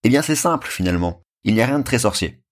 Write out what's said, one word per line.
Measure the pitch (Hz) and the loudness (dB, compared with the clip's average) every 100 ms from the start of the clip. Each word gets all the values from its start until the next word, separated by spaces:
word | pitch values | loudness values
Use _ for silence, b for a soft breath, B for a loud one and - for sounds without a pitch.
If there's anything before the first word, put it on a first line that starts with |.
Eh | 117 | 4
bien | 139 | 2
c'est | 151 151 | 2 0
simple | 175 160 - | 0 -2 -4
finalement, | - 90 87 87 87 _ _ | -4 -2 0 -2 -6 _ _
il | - | -2
n'y | 110 | 2
a | 120 | 2
rien | 143 | 0
de | |
très | 131 123 | 0 0
sorcier. | 107 - 85 - _ | 0 -2 -6 -8 _